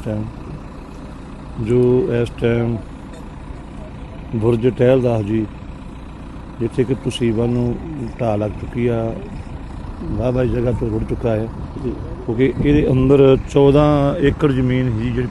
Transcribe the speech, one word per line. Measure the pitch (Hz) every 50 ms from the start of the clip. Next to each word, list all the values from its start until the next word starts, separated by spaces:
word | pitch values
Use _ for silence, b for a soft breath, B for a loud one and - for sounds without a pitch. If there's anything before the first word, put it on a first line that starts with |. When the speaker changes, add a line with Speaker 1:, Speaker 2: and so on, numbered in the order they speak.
| -
Speaker 1:
ਟਾਈਮ, | 113 107 107 110 113 - - - - - - - - - - - - - - - - - - - - - - - - - -
ਜੋ | 113 104 120 123 123 123 123 127 - - 120 120
ਇਸ | 120 -
ਟਾਈਮ | - - 123 117 117 117 117 117 117 101 - - - - - - - - - - - - - - - - - - - - - - - - - - - - - - -
ਬੁਰਜ | 113 104 117 120 113 117 127 101
ਟਹਿਲ | - 123 123 131 131
ਦਾਸ | 123 120 117 110
ਜੀ, | 104 101 110 113 107 101 - - - - - - - - - - - - - - - - - - - - - -
ਜਿੱਥੇ | 113 113 - 139 123
ਕਿ | 104 131
ਤੁਸੀਂ | - - 127 - - 120 117 110
ਨੂੰ | 110 120 120 123 123 120 120 123 - - 165 156 139 120 110 - -
ਢਾਹ | 123 113 104
ਲੱਗ | 101 107 104
ਚੁੱਕੀ | 92 - 120 - - 123 120
ਆ, | 120 117 113 113 113 - - - - - - - - - - - - - - - - - - -
ਵਾਹ-ਵਾਹ | - - 107 113 127 123 127 127
ਜਗ੍ਹਾ | 117 113 123 120 123
ਤੋਂ | 113 123 127 113
ਰੁੜ | 107 113 113
ਚੁੱਕਾ | - 123 - - 117
ਹੈ। | 110 107 113 110 - - - - - - -
Speaker 2:
ਜੀ। | 123 101 - - - - - -
Speaker 1:
ਕਿਉਂਕਿ | - 113 120 131 135 113 - -
ਇਹਦੇ | 143 147 151 147 135
ਅੰਦਰ | 131 127 131 131 143 139 139 135 135 - - -
ਚੌਦਾਂ | - 143 139 139 135 147 151 147 147 143 139 143 143
ਏਕੜ | - 143 143 139 - 156 143
ਜ਼ਮੀਨ | 131 127 127 123 127 127 127 127 113 107
ਸੀ | 117 123
ਜਿਹੜੀ | 117 127 123 110